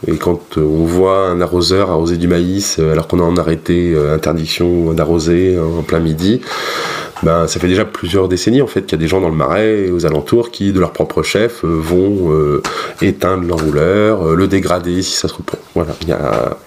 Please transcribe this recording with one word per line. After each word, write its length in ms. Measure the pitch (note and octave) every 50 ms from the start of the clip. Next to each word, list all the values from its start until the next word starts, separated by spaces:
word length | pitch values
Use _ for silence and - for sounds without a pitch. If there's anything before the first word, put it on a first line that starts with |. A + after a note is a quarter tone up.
| -
Et 100 | - E2+
quand, 420 | D#2 - F2+ F2 E2+ - - - D#2+
euh, 40 |
on 220 | D#2 D#2 D#2 D#2+ E2
voit 440 | E2 E2+ F2+ F#2+ F#2+ F#2+ G2 F#2+ F#2
un 120 | F2 F2
arroseur 500 | F2 E2+ F2+ F2+ E2+ F#2 F#2+ F#2+ G2+ F#2
arroser 260 | F2 D#2 E2 E2+ F2
du 100 | E2+ F2
maïs, 520 | F2 F2 E2+ F2+ F2+ F#2+ G2 G2 - - -
euh, 140 | D#2+ D#2
alors 140 | D#2 D#2 E2
qu'on 140 | - - F2
a 20 |
en 140 | E2+ E2 F2+
arrêté, 560 | F2+ E2 D#2+ E2 D#2 - - F2+ F2 F2 F2 E2
euh, 200 | D#2 D2 D2 D#2
interdiction 800 | D#2 - D#2+ D#2 E2 D#2+ D#2+ - - F2 F2 F2 F2 E2+ E2
d'arroser, 640 | E2 D#2+ D#2+ D2+ E2+ E2+ D#2 E2 F2 E2+ F#2 F#2 F#2
hein, 80 | F2 D#2+ D#2+ E2 E2
en 40 |
plein 180 | D#2+ - E2+ E2
midi, 400 | E2 D#2+ D#2 D#2 F2 G2 A2+ B2+ - - - - - - - - - - - - - - - -
ben, 240 | - E2 E2 E2+ E2
ça 140 | D#2+ - F2+
fait 80 | E2+ F2+
déjà 160 | F#2 F#2+ G#2+
plusieurs 440 | G2 - - - F2 F2 G2 F#2+ F2+
décennies 340 | F#2 F2+ - A2 A#2 C#3
en 40 | C#3
fait, 160 | - - G2+
qu'il 100 | F#2+ -
y 20 | -
a 80 | D#2+
des 60 | D#2+ D#2+
gens 120 | F2 F#2+
dans 80 | F#2+ E2+
le 60 | D#2+
Marais 520 | D#2 C#2+ C2+ E2 G2 A2 A2 A2 G#2 G2
et 40 | F#2
aux 160 | F2+ F2 E2
alentours 440 | D#2+ D#2 D2+ D2 - - A#2+ A#2 A#2+
qui, 220 | - - G2 G2
de 80 | G2 F#2+
leur 120 | F2 E2
propre 300 | - - F2 - - F2+
chef, 420 | E2 - - G2 A2 A#2+ - - -
euh, 40 | E2
vont, 640 | E2+ D#2+ D#2 D#2 F2 F2+ F#2+ G2+ G#2 G2 F2+ D#2+
euh, 300 | D2+ D#2 D2+ D2 D2 - - - - - - - - -
éteindre 440 | - G2+ F2+ - - F2+ F#2+ F#2 F2
l'enrouleur, 760 | E2+ F2 D#2+ D#2 D#2 C#2+ D2 D#2 F2 F#2+ G#2 G#2+ G#2+ A2 G2
euh, 120 | F2 D#2+ D#2+
le 120 | E2+ F#2+
dégrader 560 | F#2+ G2 G2 F#2 - F2 F2+ E2+ F2 F2 F#2
si 140 | F#2+ - -
ça 120 | - - E2+
se 60 | -
reprend. 240 | - - - - - - - -
Voilà, 200 | F2+ E2+ D#2 - -
il 60 | E2 E2
y 40 |
a 440 | - - D2 B1 G#1+ A1 A#1 - - - -